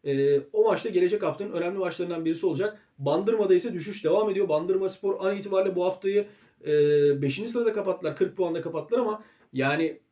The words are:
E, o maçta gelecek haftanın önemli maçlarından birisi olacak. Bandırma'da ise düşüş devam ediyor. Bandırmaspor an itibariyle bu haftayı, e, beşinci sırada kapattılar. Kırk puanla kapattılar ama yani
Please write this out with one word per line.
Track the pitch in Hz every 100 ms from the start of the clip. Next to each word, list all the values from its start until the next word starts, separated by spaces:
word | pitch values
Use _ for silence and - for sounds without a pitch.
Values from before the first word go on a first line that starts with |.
| 147
E, | 139 139 143 139
o | 208
maçta | 220 175 226
gelecek | 180 180 208
haftanın | 160 147 202
önemli | 170 175 196
maçlarından | 180 - 175 165 160
birisi | 165 190
olacak. | 147 208 - _ -
Bandırma'da | 139 160 202 220 190
ise | 180 233
düşüş | 180 202 202 156
devam | 196 214
ediyor. | 190 190
Bandırmaspor | 151 175 190 190 - 196 - 190
an | 202
itibariyle | 202 190 190 180
bu | 180
haftayı, | 185 196 202 202 - _ _ 151
e, | 151 147 147 143 139
beşinci | 139 139 233
sırada | 240 226
kapattılar. | 214 190 - 160 -
Kırk | 185 -
puanla | 175 165
kapattılar | 165 160 - 240
ama | 220 214 - _ _
yani | 127 135 151 160 - _